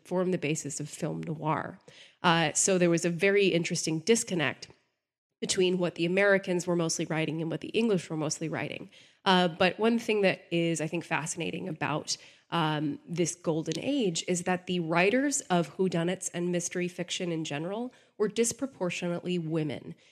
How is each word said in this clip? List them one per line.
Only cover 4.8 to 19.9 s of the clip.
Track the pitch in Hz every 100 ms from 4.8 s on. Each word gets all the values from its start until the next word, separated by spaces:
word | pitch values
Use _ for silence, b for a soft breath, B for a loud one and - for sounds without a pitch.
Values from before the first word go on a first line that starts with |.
| _ _ _ _ _ _
between | 220 190 185 185
what | 175 160
the | 170
Americans | 185 202 196 196 175 170
were | 170
mostly | 165 160 156
writing | 160 156 160
and | 165
what | 151
the | -
English | - 233 190 -
were | 156
mostly | 151 - 160
writing. | 151 151 - 190 b b b 196
Uh, | 185 180
but | 165 185 -
one | 220 233
thing | 226 214
that | 190 180 -
is, | 170 170 160
I | 156
think, | 170
fascinating | 156 156 151 - 170 180 185
about, | 156 135 151 - - b b _
um, | 170 156 151 151 - -
this | 165 165 -
golden | - 160 156 160
age | - 285 202 165 -
is | 175
that | 180 180 -
the | 180
writers | 160 170 190 247 285 277
of | - 175 156 -
whodunits | 185 175 165 185 -
and | 175 175
mystery | 175 170 180 180
fiction | - 175 - 180
in | 160
general | 156 147 170 208 247 - _ -
were | 208
disproportionately | 226 233 - 269 - 180 - 175 175 180 180
women. | 160 160 151 117 -